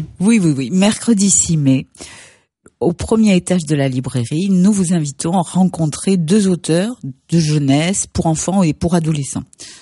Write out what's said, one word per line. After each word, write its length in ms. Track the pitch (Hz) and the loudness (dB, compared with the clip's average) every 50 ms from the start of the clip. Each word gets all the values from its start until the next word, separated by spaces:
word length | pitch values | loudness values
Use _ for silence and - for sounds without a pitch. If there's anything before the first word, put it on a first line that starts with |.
| 151 - - - | -8 -10 -8 -4
Oui, 200 | 175 220 233 220 | 0 2 2 2
oui, 120 | 175 160 143 | 2 2 0
oui. 140 | 127 135 113 | 0 -4 -2
Mercredi 580 | 185 185 196 208 220 - - 233 233 196 202 196 | 0 2 2 2 0 0 0 0 2 2 2 2
six 280 | - - - - 165 156 | 2 2 0 0 0 2
mai, 300 | 143 135 131 135 - - _ - - - - - - - _ _ _ _ _ _ _ - _ _ | 2 2 2 2 0 -6 _ -20 -20 -20 -20 -20 -20 -20 _ _ _ _ _ _ _ -20 _ _
au 140 | - 175 170 | -2 -2 -2
premier 420 | - - - 233 220 220 208 190 | -2 -2 0 2 2 4 4 4
étage 300 | 180 175 - 180 185 156 147 | 2 2 0 -2 -2 0 0
de 80 | 156 | 0
la 140 | 143 139 135 | 0 0 0
librairie, 580 | 127 131 127 131 - 127 117 - 151 156 196 202 | -2 -4 -6 -4 -4 -4 -4 -2 -4 -4 0 0
nous 220 | 190 180 180 202 | 2 4 4 2
vous 220 | 220 196 185 160 185 | 2 2 0 0 0
invitons 400 | 170 151 143 135 - - 165 175 | 0 -2 -4 -6 -6 -6 -2 -2
à 80 | 190 | -2
rencontrer 720 | 160 - - 180 190 180 - - 160 151 - - - 196 196 | -2 0 0 2 2 2 2 0 -2 -2 -4 -4 -2 0 0
deux 320 | 185 165 151 196 220 196 190 | 0 0 2 2 2 2 2
auteurs 500 | 180 160 - - 156 170 190 233 254 - - | 0 -2 -2 -2 0 0 0 -2 -6 -10 -12
de 360 | 139 127 - _ _ 165 170 | -14 -14 -14 _ _ 0 0
jeunesse 680 | 160 151 151 151 143 135 139 143 160 175 196 - - - | 2 2 0 0 2 2 2 2 2 0 -2 -4 -6 -4
pour 180 | _ 190 - 165 | _ -2 0 0
enfants 360 | 160 151 - - 180 202 185 | -2 -2 -2 -2 0 2 2
et 100 | 156 143 | 0 0
pour 220 | - - 165 180 | -2 -2 0 0
adolescents. 480 | 175 160 156 160 147 135 - - 135 127 - _ _ - - - - | 0 0 0 -2 -2 -4 -6 -8 -10 -10 -10 _ _ -20 -20 -20 -20